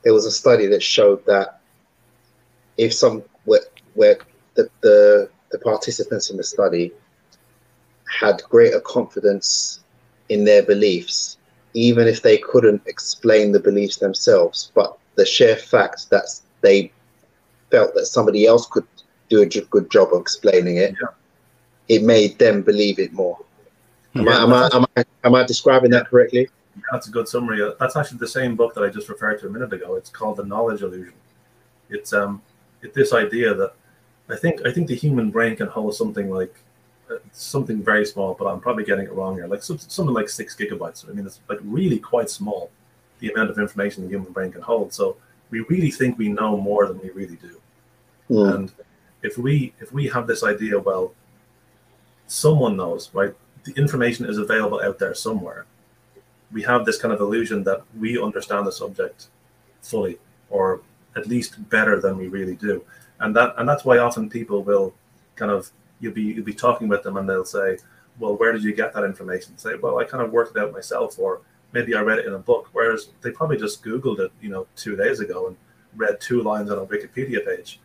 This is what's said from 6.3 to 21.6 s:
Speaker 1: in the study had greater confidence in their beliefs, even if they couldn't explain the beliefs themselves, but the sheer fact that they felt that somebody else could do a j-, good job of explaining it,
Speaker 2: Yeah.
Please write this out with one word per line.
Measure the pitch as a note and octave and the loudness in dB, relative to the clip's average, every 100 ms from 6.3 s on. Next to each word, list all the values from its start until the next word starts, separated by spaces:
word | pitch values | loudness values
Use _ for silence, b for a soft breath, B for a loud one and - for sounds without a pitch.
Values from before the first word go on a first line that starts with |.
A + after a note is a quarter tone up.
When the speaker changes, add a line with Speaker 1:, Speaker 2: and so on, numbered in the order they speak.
Speaker 1:
in | F#2+ | -8
the | |
study | - - F#2+ F2 E2+ - _ _ _ _ _ _ _ _ _ _ - | -6 0 2 2 -4 -8 _ _ _ _ _ _ _ _ _ _ -12
had | - G#2+ G2 - | 0 0 0 4
greater | A#2 A#2 F2 | 6 6 4
confidence | - A#2+ G#2+ - G2+ G2+ - - - - _ _ _ _ _ | -2 -4 -4 -8 -6 -4 -2 -4 -4 -10 _ _ _ _ _
in | G#2+ | 0
their | G#2 G2+ | 6 6
beliefs, | G#2 G2+ G#2 F2 - - - - _ _ _ | 6 4 4 2 -4 -6 -8 -14 _ _ _
even | A#2 A#2+ A#2 A2+ | 2 4 6 4
if | G#2 | 4
they | A2+ G#2+ | 4 4
couldn't | - B2 A2 G#2 - | 4 6 6 4 -4
explain | - - - A2+ G#2+ G#2 | -12 -10 -2 4 4 6
the | G2+ | 4
beliefs | G#2 G2+ G2+ - | 4 2 -2 -2
themselves, | G2 F#2+ - G2 E2+ - - | -4 0 4 4 4 -2 -2
but | - G2+ - _ | 0 0 -6 _
the | - | 2
sheer | G2 - A#2 | 2 6 6
fact | G#2+ - A#2 G2 - - | 4 2 0 0 -4 0
that | G2 - - _ _ | 0 0 -14 _ _
they | G2+ G2 F#2 _ _ _ _ _ _ _ _ | 6 6 2 _ _ _ _ _ _ _ _
felt | B2 G2+ | 2 4
that | B2+ A#2+ | 0 0
somebody | B2 G#2+ G#2 A2 | 2 2 6 6
else | A#2 - | 6 4
could | - - - _ _ _ | -4 -4 -20 _ _ _
do | A2 | 4
a | F#2+ | 4
j-, | G#2 - | 0 0
good | G#2 F2+ | 0 4
job | A2 F#2 | 4 4
of | F2+ | 2
explaining | - - G2+ F#2 F2 F2 | -2 0 2 4 2 0
it, | G2 F#2+ | 0 -2
Speaker 2:
Yeah. | E2 _ _ _ _ _ | -10 _ _ _ _ _